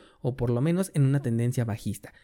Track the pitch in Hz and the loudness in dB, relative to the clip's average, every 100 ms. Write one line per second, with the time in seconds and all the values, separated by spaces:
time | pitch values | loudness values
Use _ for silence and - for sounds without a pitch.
0 | - _ 131 131 120 120 156 175 190 151 | -10 _ -6 -2 0 2 2 0 0 2
1 | 135 143 123 117 120 123 117 101 104 98 | 4 2 0 0 0 0 -2 -4 -6 -8
2 | - - | -12 -20